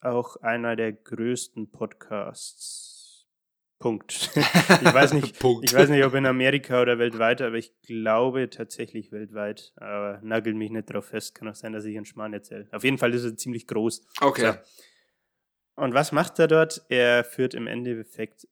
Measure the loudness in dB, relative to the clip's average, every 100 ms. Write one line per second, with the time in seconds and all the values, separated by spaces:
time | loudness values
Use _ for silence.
0 | -4 -4 -4 -6 -4 -2 -2 -2 -4 -6
1 | -12 -6 -4 -4 -6 -12 -12 -10 -10 -10
2 | -10 -8 -8 -12 -18 -16 -16 -16 -18 -20
3 | -20 _ _ _ _ _ _ _ -4 -4
4 | -8 -8 -4 0 2 4 6 6 6 6
5 | 6 4 -2 0 0 2 4 6 6 6
6 | 4 4 2 2 2 2 0 2 2 2
7 | 0 2 0 2 -2 -6 -8 _ -12 -4
8 | 0 2 2 0 -4 -8 -14 -12 -12 -12
9 | -14 -14 -12 -8 -8 -10 -18 _ -10 -8
10 | -8 -10 -4 -2 -2 -4 -6 -8 -8 -10
11 | -8 -10 -12 -14 -14 -14 -12 -10 -10 -10
12 | -12 -12 -12 -12 -14 -18 -14 -4 -2 0
13 | 0 0 -4 -8 -10 -10 -6 -2 -2 -4
14 | _ 0 0 2 0 0 -10 -20 -20 _
15 | _ _ _ _ _ _ _ -4 0 0
16 | 2 0 0 2 4 6 4 -2 -2 2
17 | 6 4 2 -2 -4 -4 -8 -6 -6 -8
18 | -10 -12 -12 _ -14